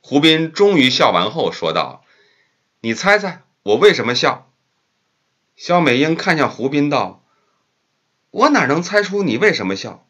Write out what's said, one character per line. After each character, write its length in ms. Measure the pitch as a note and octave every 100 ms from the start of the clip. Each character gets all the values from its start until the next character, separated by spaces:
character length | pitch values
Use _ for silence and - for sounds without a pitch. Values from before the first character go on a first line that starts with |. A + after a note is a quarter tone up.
胡 180 | - C3
斌 320 | D#3+ D#3+ D#3+
终 260 | D#3+ G3+ F3
于 140 | B2+
笑 180 | B2+ C3+
完 220 | F2+ G2
后 200 | E3 G#2+
说 220 | - E2
道 300 | D#2+ C2+ - _ _ _ _ _ _ _ _
：“你 120 | A2+
猜 240 | A2+ F#3 G#3
猜 240 | G3 D3+ _ _
我 120 | -
为 180 | B2 G3+
什 120 | D#3
么 80 | A2+
笑？” 380 | B2 D3 - _ _ _ _ _ _ _ _ _ _ _
肖 260 | _ - F3
美 160 | D3+ B2
英 180 | D#3
看 220 | E3 F#3+ D#3+
向 140 | B2
胡 180 | - C3
斌 200 | C#3+ D3
道 320 | C#3 F#2 - _ _ _ _ _ _ _ _ _ _ _
：“我 200 | - C#4+
哪 180 | C4+ C3
能 160 | D#3
猜 180 | F3 G#3
出 220 | G3 G3+
你 140 | F3+ A2
为 160 | G3+
什 120 | A2+
么 100 | F#2+
笑？ 320 | G2 A#2 F#2